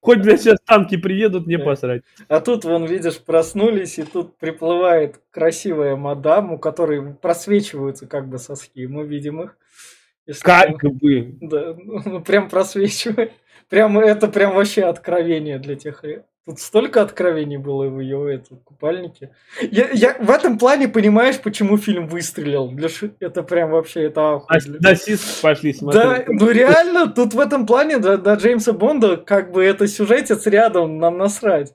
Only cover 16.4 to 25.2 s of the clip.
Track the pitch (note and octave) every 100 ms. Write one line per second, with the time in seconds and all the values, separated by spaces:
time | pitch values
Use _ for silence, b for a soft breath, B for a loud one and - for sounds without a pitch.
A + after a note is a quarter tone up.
16.4 | - D3 - G#3 C4 A#3+ G3+ - F3+ D#3+
17.4 | D3 C#3+ C#3 C#3 C3+ C3+ C3 C#3 C#3+ C3+
18.4 | B2+ B2+ _ D3 D3+ F3+ F3 _ - B
19.4 | B B B G3+ C4 C4 A#3+ C4 A3+ C#4
20.4 | F4+ G#3+ A#3+ C#4+ C4 A3 G#3 G#3 B3+ C4
21.4 | G#3+ G#3 G3+ G#3 G3+ F#3+ D#3+ E3+ E3+ -
22.4 | D3 C#3+ C3 C3 D#3+ D#3+ G#3 - F3+ F#3
23.4 | E3+ F3 E3 D#3+ D#3+ - D#3 D#3 D#3 D3
24.4 | - D#3+ C#3 D3+ F#3 F3+ - G#3